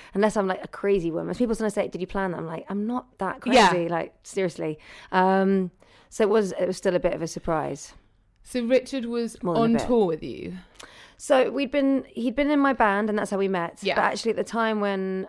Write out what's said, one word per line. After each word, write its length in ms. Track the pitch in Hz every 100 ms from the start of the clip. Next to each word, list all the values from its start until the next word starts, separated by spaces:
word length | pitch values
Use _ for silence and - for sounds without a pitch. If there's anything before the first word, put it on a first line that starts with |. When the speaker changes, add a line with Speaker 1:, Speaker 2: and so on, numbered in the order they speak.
| - 196
Speaker 1:
unless 200 | 214 214
I'm, 120 | 190
like, 160 | 185
a 40 | -
crazy 440 | - 202 202 165
woman. 180 | 165 165
If 80 | 180
people 160 | 240 220
gonna 140 | 214
say, 180 | 208 -
"Did 120 | 175
you 60 | 180
plan 240 | 196 190
that?" 60 | 156
I'm 100 | 160
like, 180 | 160 -
"I'm 180 | 202 214
not 320 | 247 - -
that 260 | 190 262 247
Speaker 2:
Yeah. 240 | 254 196
Speaker 1:
crazy." 180 | 175 165
Like, 280 | 165 165 -
seriously. 560 | - - 185 - 160 151 - - -
Um, 580 | 185 185 190 190 196 180 - - - _
so 140 | -
it 60 | 214
was, 220 | 214 196
it 120 | - 180
was 100 | 185
still 200 | 202 175
a 40 |
bit 140 | 175
of 80 | 160
a 60 | 160
surprise. 640 | - - 160 143 143 - - _ _ _ _
Speaker 2:
So 240 | - 247 233
Richard 400 | 254 254 269 233
was 320 | 240 233 -
Speaker 1:
More 100 | 175
than 80 | 170
a 20 |
Speaker 2:
on 100 | 226
Speaker 1:
bit. 120 | 226 -
Speaker 2:
tour 200 | 240 185
with 160 | 160
you? 340 | 175 - 175 185 - - - - - -
Speaker 1:
So 340 | - 269 -
we'd 180 | 262 277
been, 340 | 285 269 269 -
he'd 280 | - 240 233
been 140 | 285
in 100 | 294
my 140 | 277
band 360 | 262 220 196 214
and 100 | 208
that's 100 | 202
how 80 | 196
we 100 | 196
met. 360 | 185 170 -
Speaker 2:
Yeah. 100 | 190
Speaker 1:
But 120 | 202 -
actually 260 | 202 226
at 60 | 208
the 60 |
time 360 | 196 226 226 214
when, 480 | 202 196 190 190